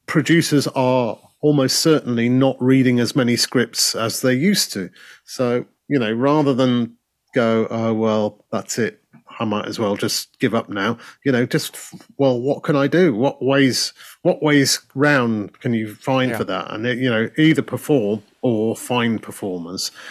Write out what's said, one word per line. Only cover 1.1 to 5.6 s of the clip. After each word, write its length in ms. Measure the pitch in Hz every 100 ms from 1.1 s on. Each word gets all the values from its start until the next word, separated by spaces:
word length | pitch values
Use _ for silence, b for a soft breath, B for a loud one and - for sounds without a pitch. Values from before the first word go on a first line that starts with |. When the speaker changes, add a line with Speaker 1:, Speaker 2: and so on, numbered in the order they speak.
| 101 _ -
Speaker 1:
almost 380 | 151 147 131 -
certainly 480 | 165 151 117 117 120
not 260 | 127 135 127
reading 400 | 123 135 127 123
as 160 | 113 143
many 200 | 120 117
scripts 600 | - 127 117 - - 98
as 260 | 113 -
they 120 | 131
used 380 | 127 185 202 -
to. 160 | 104 87 B B B
So, 420 | - - 123 120